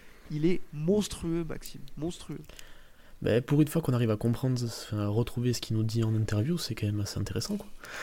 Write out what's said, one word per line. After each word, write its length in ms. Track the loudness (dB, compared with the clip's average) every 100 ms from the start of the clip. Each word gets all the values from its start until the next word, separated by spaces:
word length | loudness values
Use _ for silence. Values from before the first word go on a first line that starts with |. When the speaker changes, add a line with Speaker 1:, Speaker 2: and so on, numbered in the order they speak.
| -18 -20 -8
Speaker 1:
il 140 | 2 4
est 160 | 4 0
monstrueux, 680 | -2 2 2 2 -4 -2 -2
Maxime, 380 | -2 -6 -8 -10 -10 -6
monstrueux. 420 | -6 -6 -10 -12 -12 -16 -16 -16 -18 -20 -20 -2
Speaker 2:
Ben, 180 | 2 4
pour 200 | 4 4
une 60 | 6
fois 140 | 4
qu'on 120 | 2
arrive 180 | 2 4
à 40 | 4
comprendre, 460 | 2 2 2 0
enfin, 360 | -2 -6 -6 -2
à 80 | 2
retrouver 440 | 2 2 0 0
ce 60 | 0
qu'il 160 | 0 0
nous 80 |
dit 200 | 2 2
en 100 | 2 2
interview, 420 | 2 2 2 0
c'est 180 | -2 -2
quand 100 | 0
même 160 | 0
assez 180 | -2 -4
intéressant, 380 | -2 -2 -2 -4
quoi. 100 | -6 -12 -12 -10